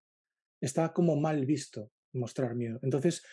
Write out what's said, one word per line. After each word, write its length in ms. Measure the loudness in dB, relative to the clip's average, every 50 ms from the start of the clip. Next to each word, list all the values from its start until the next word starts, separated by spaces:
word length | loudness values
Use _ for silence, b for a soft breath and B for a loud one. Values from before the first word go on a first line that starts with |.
| _ _ _ _ _ _ _ _ _ _ _ _
Está 300 | -6 -2 0 0 0 2
como 240 | 2 2 4 4 4
mal 280 | 2 2 2 0 0 0
visto 460 | 0 0 0 -2 -6 -10 -12 -12 -12 _ _ _ _ -6
mostrar 400 | -6 -6 -4 -4 -4 -2 -2 -2
miedo. 240 | -4 -4 -4 -6 -4
Entonces, 440 | -2 0 0 2 2 0 0 -2 B B